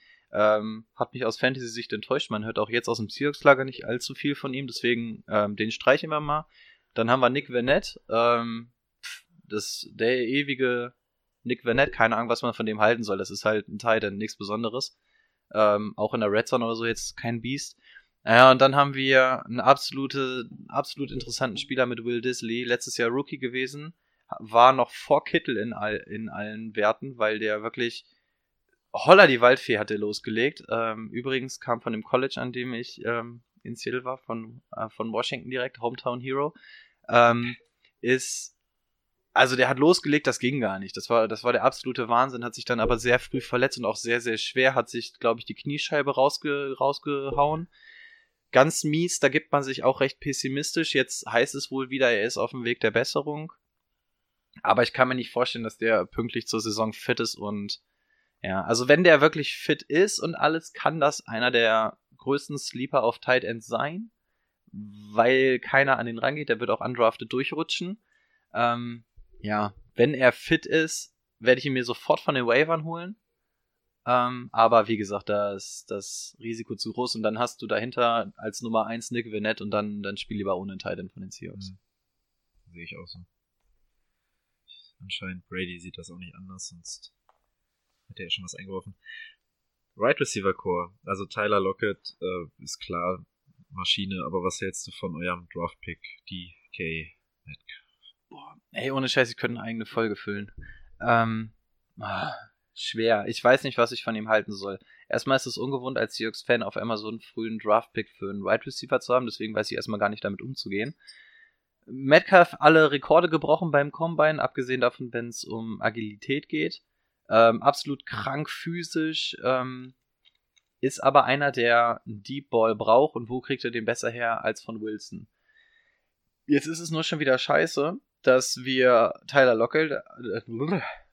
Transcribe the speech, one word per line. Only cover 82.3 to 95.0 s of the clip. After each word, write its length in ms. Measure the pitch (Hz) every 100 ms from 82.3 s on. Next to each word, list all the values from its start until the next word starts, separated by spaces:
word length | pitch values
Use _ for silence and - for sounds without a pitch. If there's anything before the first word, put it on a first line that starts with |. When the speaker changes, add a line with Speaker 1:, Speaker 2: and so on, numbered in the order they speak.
| _ _ _ _
Speaker 2:
Sehe 120 | 85
ich 120 | 85 80
auch 120 | 87
so. 100 | 87 90 _ _ _ _ _ _ _ _ _ _ _ _ _ _ - _ _
Anscheinend 460 | 95 - 95 92 -
Brady 320 | 92 92 87
sieht 180 | 90 -
das 120 | 85
auch 80 | 87
nicht 180 | 90 90
anders, 320 | 92 95 -
sonst 440 | 85 85 - - _ _ _ _ _ _ _ _ _ _
hätte 140 | -
er 80 | 90
schon 140 | -
was 100 | 90
eingeworfen. 400 | - 95 95 104 - - - - _ _ _ _ _ _ -
Right 240 | 113 143
Receiver 340 | 139 107 98
Core, 380 | 92 98 87 87 _
also 220 | - 98 98
Tyler 320 | - 104 104
Lockett, 560 | 95 95 104 98 - -
äh, 420 | 92 90 82 _
ist 160 | 71 -
klar, 480 | - 87 90 90 87 _ _ _ _
Maschine, 520 | 92 90 - 98 95
aber 200 | 82 92
was 160 | 90 -
hältst 260 | 95 - -
du 60 |
von 240 | -